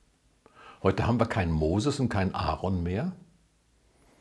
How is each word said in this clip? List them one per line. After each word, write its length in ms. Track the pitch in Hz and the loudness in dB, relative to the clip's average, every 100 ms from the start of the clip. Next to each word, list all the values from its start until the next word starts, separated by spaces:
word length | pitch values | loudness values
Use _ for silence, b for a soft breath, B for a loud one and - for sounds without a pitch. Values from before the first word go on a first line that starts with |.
| _ _ _ _ - b b b | _ _ _ _ -20 b b b
Heute 240 | 95 - - | 0 2 2
haben 140 | 120 | 2
wir 60 | 117 | 2
keinen 260 | 113 85 | 0 0
Moses 480 | 78 78 98 135 135 | 2 2 2 0 0
und 80 | 117 | 0
keinen 260 | 101 92 | 0 -2
Aaron 480 | 85 80 85 92 92 | -2 -4 -2 -2 -2
mehr, 300 | 87 95 180 - - _ _ _ _ _ _ _ b b | -2 -2 -4 -6 -16 _ _ _ _ _ _ _ b b